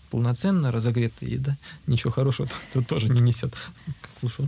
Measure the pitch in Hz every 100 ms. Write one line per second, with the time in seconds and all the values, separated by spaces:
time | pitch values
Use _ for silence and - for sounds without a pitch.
0 | - 117 120 123 196 190 139 117 117 117
1 | 113 - 123 127 135 143 - - - 117
2 | 135 123 135 123 117 - - 131 120 -
3 | 110 120 120 117 123 - - - - -
4 | - - 123 -